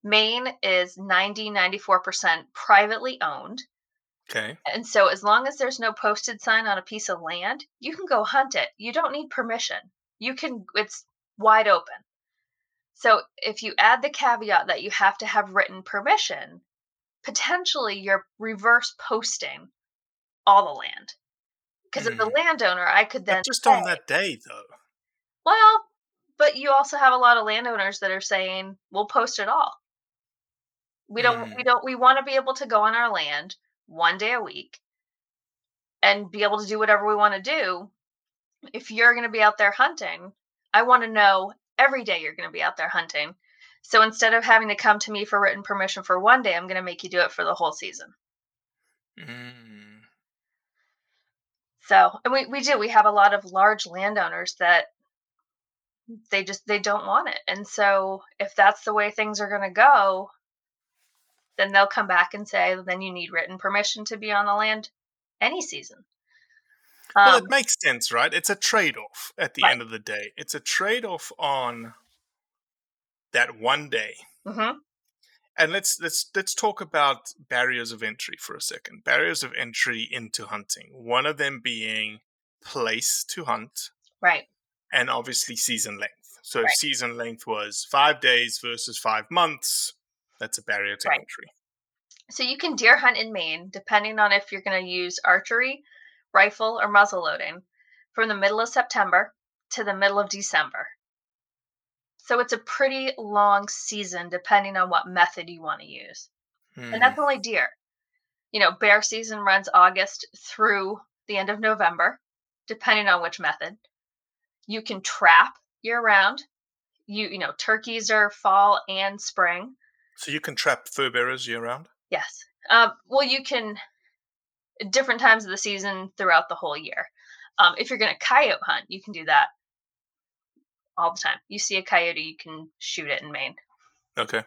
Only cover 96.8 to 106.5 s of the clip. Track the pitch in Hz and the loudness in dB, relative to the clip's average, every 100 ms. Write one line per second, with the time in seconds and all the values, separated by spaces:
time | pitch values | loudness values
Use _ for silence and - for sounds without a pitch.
96.8 | 208 202 202 185 160 151 - 175 _ _ | 4 4 4 2 -4 -4 -8 -10 _ _
97.8 | _ _ _ - 226 202 196 214 226 - | _ _ _ -4 -2 0 0 0 0 -2
98.8 | - 233 196 180 208 _ _ _ _ - | -2 -2 2 2 0 _ _ _ _ -6
99.8 | 208 196 196 202 202 196 196 160 151 - | -6 0 2 2 -2 -6 -2 -2 -2 -8
100.8 | - _ _ _ _ _ _ _ _ _ | -14 _ _ _ _ _ _ _ _ _
101.8 | _ _ _ _ - 240 240 226 - - | _ _ _ _ -2 -2 0 -4 -8 -2
102.8 | 269 269 262 - 214 208 202 202 208 - | -2 -2 -6 -8 -4 2 4 2 0 -12
103.8 | - 208 190 175 175 180 - 202 202 190 | -10 -10 -8 -10 -8 -10 2 2 2 -2
104.8 | 185 170 185 180 175 - 170 170 156 - | 0 -2 -2 0 0 0 -14 -14 -12 -12
105.8 | - - - - - _ _ | -14 -18 -18 -20 -20 _ _